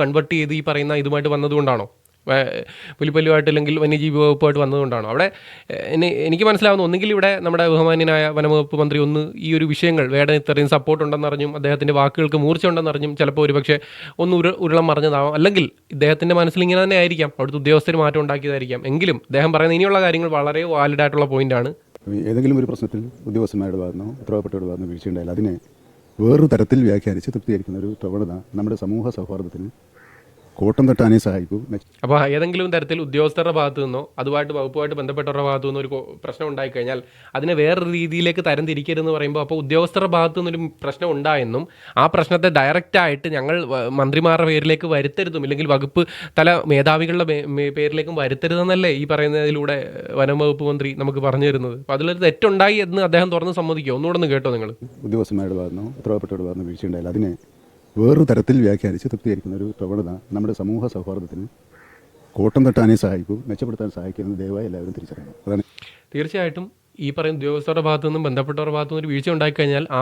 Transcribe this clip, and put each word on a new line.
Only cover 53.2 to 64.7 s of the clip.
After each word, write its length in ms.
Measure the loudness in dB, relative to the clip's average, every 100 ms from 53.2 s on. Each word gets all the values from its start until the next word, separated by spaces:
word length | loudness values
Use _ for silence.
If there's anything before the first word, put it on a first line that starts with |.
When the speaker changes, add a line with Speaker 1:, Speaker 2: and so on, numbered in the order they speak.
| 2 0
Speaker 1:
തുറന്ന് 200 | -2 -4
സമ്മതിക്കുമോ? 360 | -2 -4 -4 -4
ഒന്നുകൂടെ 200 | -2 0
ഒന്ന് 100 | 0 0
കേട്ടോ 160 | 0 -4
നിങ്ങൾ. 140 | -6 -10 -16 -12 -4
Speaker 2:
ഉദ്യോഗസ്ഥന്മാരുടെ 500 | -2 0 -2 -4 -4
ഭാഗത്തുനിന്നോ 260 | -6 -8 -10 -8
ഉത്തരവാദപ്പെട്ടവരുടെ 480 | -4 -4 -4 -8 -8
ഭാഗത്തുനിന്നോ 240 | -8 -8
വീഴ്ചയുണ്ടായാൽ 360 | -8 -6 -6 -4
അതിനെ 200 | -2 -2 -4 _ _ _ _ _ 2
വേറൊരു 300 | 4 6 4
തരത്തിൽ 320 | 2 2 4
വ്യാഖ്യാനിച്ച് 460 | 4 2 -2 -4 -6
തൃപ്തികരിക്കുന്ന 480 | -4 -4 -4 -4 -8
ഒരു 80 | -8 -6
പ്രവണത 360 | -6 -4 -6 -8 -8
നമ്മുടെ 200 | -4 -4
സമൂഹ 340 | -4 -4 -4 -4
സൗഹാർദ്ദത്തിന് 560 | -6 -8 -8 -10 -12 -14 _ _ -20 -20 _ _ _ _ -2
കോട്ടം 260 | 2 4 4
തട്ടാനേ 300 | 4 4 4
സഹായിക്കൂ, 340 | 2 -2 -4 -8 -8
മെച്ചപ്പെടുത്താൻ 420 | -8 -8 -6 -8 -8
സഹായിക്കുമെന്ന് 420 | -10 -8 -8 -8
ദയവായി 260 | -6 -6
എല്ലാവരും 260 | -8